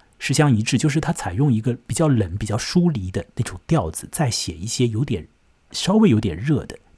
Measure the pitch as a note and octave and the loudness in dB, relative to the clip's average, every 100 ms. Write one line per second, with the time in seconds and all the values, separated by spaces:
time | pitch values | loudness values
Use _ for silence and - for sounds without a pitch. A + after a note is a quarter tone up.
0 | _ - - C#3 D3 G#2+ A2+ D#3+ D#3 D3+ | _ -8 -2 2 4 4 2 2 2 0
1 | D#3+ E3 G#2+ F#2 D3 A2 A#2+ A#2 - A2+ | -2 -4 -4 0 2 2 0 -4 -4 0
2 | D#3 A#2+ F2 F#2+ G#2 G#2+ - F3 F3 B2+ | 2 2 0 -4 -4 -4 0 2 2 0
3 | F2+ - - - - F#2 - D#3+ E2+ - | -4 -6 -8 -8 -8 -6 -2 0 0 -6
4 | - - C3+ - - D#2 G#2+ - A#2+ G#2+ | -8 -2 -2 -2 -6 -8 -6 0 0 0
5 | D3 E2+ - _ _ _ _ - - G#3+ | -2 -4 -8 _ _ _ _ -6 0 4
6 | G#3 G#2+ G2+ D#2+ C3+ B2 - - _ | 6 4 2 -4 -2 -2 -2 -16 _